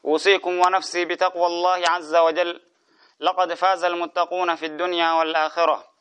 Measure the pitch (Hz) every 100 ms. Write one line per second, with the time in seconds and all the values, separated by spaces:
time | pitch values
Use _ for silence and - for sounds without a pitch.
0 | 139 156 190 202 175 180 180 190 185 175
1 | 170 175 185 180 175 170 180 180 170 175
2 | 156 165 165 160 175 170 _ _ _ _
3 | _ _ 156 180 180 170 185 185 175 175
4 | 170 180 170 180 180 165 160 151 180 175
5 | 165 165 160 160 156 170 165 123 - _